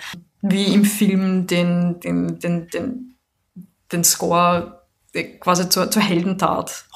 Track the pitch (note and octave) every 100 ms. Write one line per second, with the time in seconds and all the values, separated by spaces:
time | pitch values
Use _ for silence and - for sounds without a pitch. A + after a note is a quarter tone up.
0 | - F3 - _ G3+ G3 G3 G#3 G#3 -
1 | G3 F#3+ F#3+ F#3 F3+ F3 F3 F3 F3 E3+
2 | F3 F3 F3 E3 E3+ E3+ E3 E3+ - -
3 | - _ _ _ _ F3+ - _ _ F3
4 | E3+ - E3+ E3+ F3 F3 E3+ - _ _
5 | _ E3+ - - F3+ F3 F3+ F#3 - A3
6 | F3+ E3+ F#3 F#3 E3+ - - - -